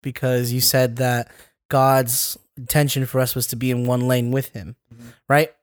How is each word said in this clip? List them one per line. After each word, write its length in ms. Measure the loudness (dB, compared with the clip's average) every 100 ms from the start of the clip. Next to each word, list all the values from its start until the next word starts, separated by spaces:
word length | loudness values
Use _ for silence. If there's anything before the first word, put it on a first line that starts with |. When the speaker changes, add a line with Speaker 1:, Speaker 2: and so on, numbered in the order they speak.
Speaker 1:
because 500 | -10 -6 -2 0 0
you 80 | 0
said 380 | 2 2 2 0
that 340 | -2 -2 -4 -14 -20 _ _
God's 680 | 2 4 4 2 -2 -4 -8 _ -18
intention 480 | -2 0 2 0 -2
for 160 | 0
us 120 | 0
was 140 | -2 -6
to 80 | -4
be 160 | -2
in 140 | 0 0
one 240 | 0 2
lane 200 | 0 0
with 180 | -2 -4
him, 260 | -12 -16 -18 _
Speaker 2:
Mm-hmm. 160 | -20 -20 -20 _
Speaker 1:
right? 240 | 2 2 _